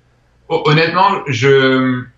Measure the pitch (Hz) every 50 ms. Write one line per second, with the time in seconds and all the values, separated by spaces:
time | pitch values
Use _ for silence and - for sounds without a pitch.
0 | _ _ _ _ _ _ _ _ _ - 160 - - 151 151 160 165 165 165 180
1 | 196 202 196 - - - 123 107 127 139 139 135 131 131 131 131 131 127 127 127
2 | 123 - -